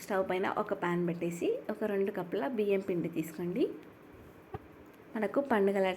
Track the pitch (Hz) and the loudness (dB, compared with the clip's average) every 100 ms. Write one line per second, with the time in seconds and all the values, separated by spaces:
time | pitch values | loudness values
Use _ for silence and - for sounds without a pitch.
0 | - 190 - 180 - - 208 196 175 175 | -2 0 2 0 0 0 -2 -2 0 0
1 | 175 170 170 170 370 466 - 214 214 196 | 0 0 -4 -2 -2 -2 -4 -4 0 0
2 | 196 196 180 196 269 233 202 196 196 175 | 0 -2 -4 -2 -2 0 2 2 2 -2
3 | 165 165 160 - 175 208 381 - - - | 0 -2 -4 -4 -2 0 0 -2 -16 -20
4 | - - - - - - - - - - | -20 -20 -20 -20 -12 -12 -12 -20 -20 -20
5 | - 220 202 277 277 214 196 196 190 | -10 -4 0 0 2 4 4 4 2